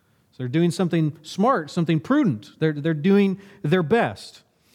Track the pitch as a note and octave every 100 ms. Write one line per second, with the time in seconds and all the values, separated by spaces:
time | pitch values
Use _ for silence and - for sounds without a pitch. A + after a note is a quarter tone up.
0 | _ _ _ - B2+ D#3 F3 E3 F3 E3+
1 | D#3 - - - A3+ A#3 D3+ - E3 D#3+
2 | - C#4+ A#3 G#2 - - D#3+ D3 D#3 D3+
3 | F#3 G3+ G3 F#3 - - D3+ F#3 D3 A#3
4 | C#3+ G2 - - _ _ _